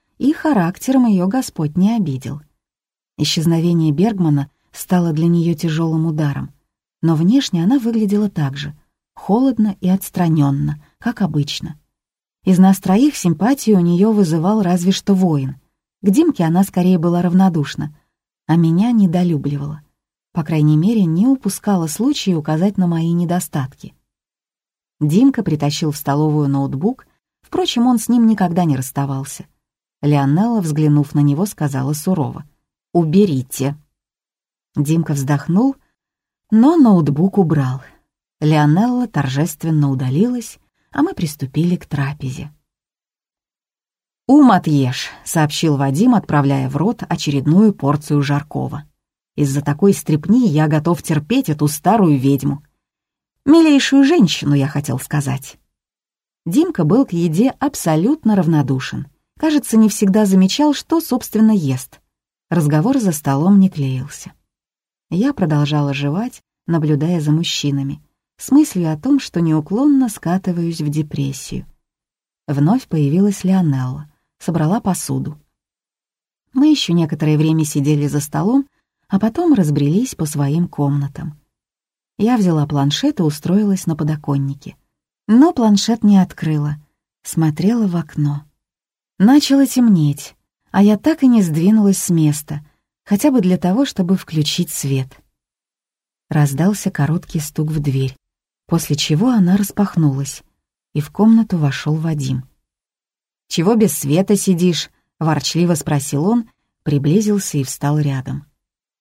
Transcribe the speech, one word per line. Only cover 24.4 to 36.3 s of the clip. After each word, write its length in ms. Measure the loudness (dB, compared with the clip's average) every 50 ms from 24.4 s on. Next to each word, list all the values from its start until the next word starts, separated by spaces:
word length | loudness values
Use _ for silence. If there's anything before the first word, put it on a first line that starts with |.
| _ _ _ _ _ _ _ _ _ _ _ -4
Димка 420 | -2 0 2 4 4 4 2 0
притащил 480 | -2 -4 -2 -2 -2 -2 -4 -4 -4 -6
в 60 | -6
столовую 520 | -6 -4 -4 -2 0 0 0 0 0 0 0
ноутбук, 580 | 0 -2 -2 -4 -4 -4 -4 -4 -4 -6 -12 _ _ _ _ _ _ _
впрочем, 440 | _ _ -6 -4 -4 -2 -2 0 0
он 120 | 2 0 0
с 100 | 0 0
ним 180 | 2 2 4
никогда 380 | 2 2 2 0 0 0 0 0
не 120 | 0 0
расставался. 680 | -2 -4 -6 -6 -6 -4 -4 -4 -6 -8 -10 -12 -16 -18 _ _ _ _ _ _ _ _ _ _ _
Леонелла, 600 | 0 0 2 2 2 2 2 2 0 0 0 -2
взглянув 540 | -2 -2 -2 0 2 2 2 2 2 0 0
на 60 | 0
него, 260 | 2 2 2 0 -2
сказала 460 | -4 -4 -6 -6 -4 -4 -4 -4 -4
сурово: 520 | -6 -4 -4 -2 -2 -2 -2 -4 -8 -12 -16 _ _ _ _ _ _ _ _ _
«Уберите». 840 | 0 0 2 2 4 4 4 4 2 -2 -4 -6 -6 -6 -6 -6 -6 -8 _ _ _ _ _ _ _ _ _ _ _ _ _ _ _ _ _ _ -6
Димка 360 | -4 -2 0 0 0 0 -2
вздохнул, 640 | -4 -4 -2 -2 -2 -2 -2 -2 0 0 0 0 -2 _ _ _ _ _ _ _ _ _ _ _